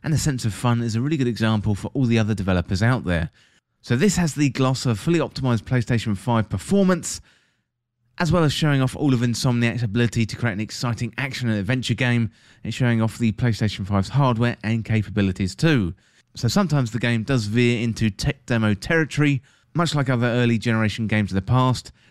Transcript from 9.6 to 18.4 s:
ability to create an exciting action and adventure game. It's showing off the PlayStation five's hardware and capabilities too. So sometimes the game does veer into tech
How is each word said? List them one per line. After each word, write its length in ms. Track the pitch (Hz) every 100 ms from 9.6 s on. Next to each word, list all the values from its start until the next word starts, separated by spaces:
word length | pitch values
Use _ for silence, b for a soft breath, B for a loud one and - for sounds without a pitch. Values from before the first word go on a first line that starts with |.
| 117 117
ability 420 | 117 113 120 117
to 120 | 110 -
create 160 | 120
an 80 | 98
exciting 520 | 107 - 123 110 120 -
action 300 | 135 117 123
and 100 | 104
adventure 360 | 95 131 113
game. 360 | 110 123 120 113 b b b
It's 140 | - -
showing 260 | 123 113
off 160 | 110 -
the 140 | 113
PlayStation 520 | - 123 104 107 -
five's 260 | 95 101 95
hardware 460 | 135 131 113 120 -
and 220 | 107 113
capabilities 720 | 107 110 101 101 98 92 92 -
too. 380 | 160 139 87 - b b b -
So 100 | 117
sometimes 460 | 196 190 143 117
the 80 | 117
game 240 | 120 117
does 220 | 107 131 101
veer 360 | 117 120 120
into 280 | 117 104 110
tech 360 | - - -